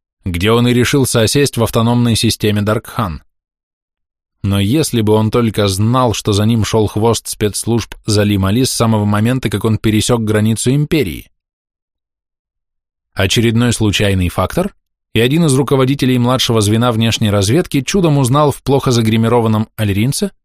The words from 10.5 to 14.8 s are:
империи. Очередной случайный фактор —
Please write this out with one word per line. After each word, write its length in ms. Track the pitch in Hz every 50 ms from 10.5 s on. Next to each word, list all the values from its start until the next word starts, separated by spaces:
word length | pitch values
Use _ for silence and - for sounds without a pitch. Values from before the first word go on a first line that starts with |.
| 113 - - 123
империи. 580 | 131 147 151 - 165 156 120 90 69 57 - - _ _ _ _ _ _ _ _ _ _ _ _ _ _ _ _ _ _ _ _ _ _ _ _ _ _ _ _ _ _ _ _ _ _ _ _
Очередной 600 | - - 98 95 - 120 110 117 113 117 123 120
случайный 560 | 110 - 113 104 98 - 107 101 98 92 90 85
фактор — 460 | - - 92 - - 156 190 208 - _